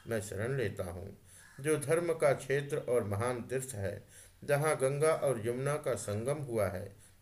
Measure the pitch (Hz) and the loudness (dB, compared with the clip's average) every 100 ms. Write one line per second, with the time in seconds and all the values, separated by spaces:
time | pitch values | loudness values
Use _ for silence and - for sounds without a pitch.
0 | - 113 98 95 113 139 107 101 90 87 | -4 -4 -2 -4 -2 0 -2 -2 -6 -6
1 | 90 - - - - - 143 147 120 165 | -10 -14 -20 -20 -20 -6 0 0 2 2
2 | 170 165 151 127 - 139 139 151 - 120 | 2 4 4 4 2 0 0 -4 2 2
3 | 104 98 120 123 104 131 131 101 98 98 | 2 0 0 -2 -2 -4 -4 -4 -4 -4
4 | - - - - 127 143 156 143 131 143 | -12 -20 -20 -10 0 2 2 2 2 2
5 | 156 160 143 117 107 123 139 147 147 110 | 2 4 2 2 0 -2 0 -2 -2 -2
6 | 104 104 120 147 139 117 95 92 - - | -2 -2 -2 -2 -2 0 0 -2 -8 -14
7 | - - | -20 -12